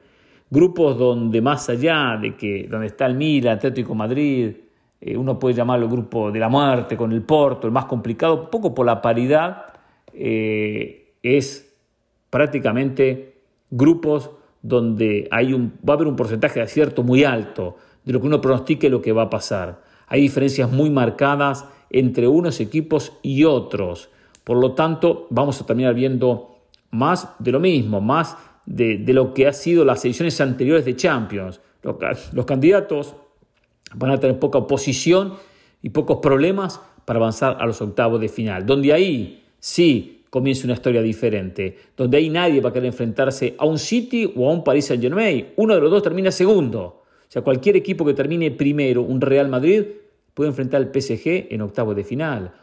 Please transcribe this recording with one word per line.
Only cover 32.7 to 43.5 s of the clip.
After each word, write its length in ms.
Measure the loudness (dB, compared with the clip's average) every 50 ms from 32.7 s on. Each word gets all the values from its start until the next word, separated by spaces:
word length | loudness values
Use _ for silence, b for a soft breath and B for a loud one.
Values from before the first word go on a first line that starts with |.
| 6 4 2 0 -4 -6 -6 -8 -14 -20 _ _ _ _ _ _ _ _ _ _ _ _ _ -18 -8
van 180 | -4 0 0
a 80 | 2 2
tener 180 | 2 2 2 2
poca 200 | 0 0 2 0
oposición 760 | 0 0 -2 -2 0 -4 -4 0 2 4 4 4 2 0 -6 B B B B B B B B B
y 80 | -14 -4
pocos 280 | -4 -2 0 0 0 0
problemas 580 | 2 2 4 4 4 2 0 -2 -4 -6 -8 -12 -18 -20 _ _ _
para 140 | -4 0 0
avanzar 380 | 0 0 0 0 -2 -2 0 -2
a 80 | -4
los 160 | -4 -4 -4
octavos 380 | -8 -4 -2 0 0 0 0 0
de 80 | -2 -4
final, 360 | -4 -6 -6 -4 -4 -4 0
donde 280 | 0 0 2 4 4
ahí 520 | 4 4 2 0 -2 -4 -6 -8 -12 -20 _ _ _ _
sí 640 | -12 -4 0 2 4 4 4 2 -2 -6 -16 _ _ _
comienza 340 | -4 -2 0 0 -2 -2 -2
una 80 | -4
historia 300 | -4 -2 0 0 2 2
diferente, 720 | 2 0 -2 -2 -2 -2 -2 -2 -4 -6 -8 -8 -8 -8 b b b b b
donde 220 | -4 0 2 2
ahí 140 | 2 2 2
nadie 320 | 0 0 2 2 2 2
va 80 | 2 0
a 20 |
querer 140 | -2 -2 -4
enfrentarse 680 | -4 -4 -4 -6 -4 -2 0 0 -2 0 -2 -4 -4